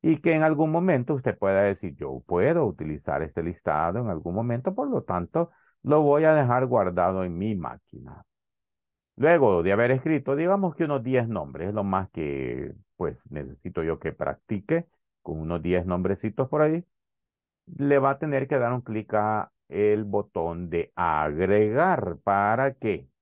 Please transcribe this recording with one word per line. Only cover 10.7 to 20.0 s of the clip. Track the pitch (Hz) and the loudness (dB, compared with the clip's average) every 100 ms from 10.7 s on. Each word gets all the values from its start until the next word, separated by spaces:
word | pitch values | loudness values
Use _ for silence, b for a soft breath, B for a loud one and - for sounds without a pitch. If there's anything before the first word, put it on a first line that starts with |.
que | 143 | -2
unos | 160 139 | -2 -2
diez | 117 131 117 | 0 0 0
nombres, | 104 71 71 90 | -4 -6 -6 -4
es | |
lo | 104 | -2
más | 98 95 92 | 0 -2 -2
que, | - 76 69 64 62 67 - _ _ | -6 -4 -4 -6 -6 -10 -12 _ _
pues, | 85 62 - | -6 -6 -12
necesito | 73 67 69 90 - | -12 -10 -12 -10 -6
yo | 80 78 | -4 -4
que | 80 | -6
practique | - 71 71 - 104 - 165 170 _ _ _ | -6 -6 -6 -8 -8 -2 -4 -4 _ _ _
con | - 80 | -10 -8
unos | 80 85 | -4 -4
diez | 82 90 90 | 0 -2 0
nombrecitos | 90 90 98 110 - 131 | -2 -2 -2 -4 -4 -2
por | 151 | 2
ahí, | 156 165 - _ _ _ _ _ _ _ - 170 | 0 0 -6 _ _ _ _ _ _ _ -20 -4
le | 143 139 | 2 4
va | 135 | 2
a | 139 | 0
tener | 156 135 135 | -2 -2 0
que | 139 | 0
dar | 120 | 0
un | 123 | -2
clic | 123 110 110 | -4 -8 -2
a | 107 107 107 - _ _ | 0 0 -2 -4 _ _
el | 90 104 107 | 0 2 2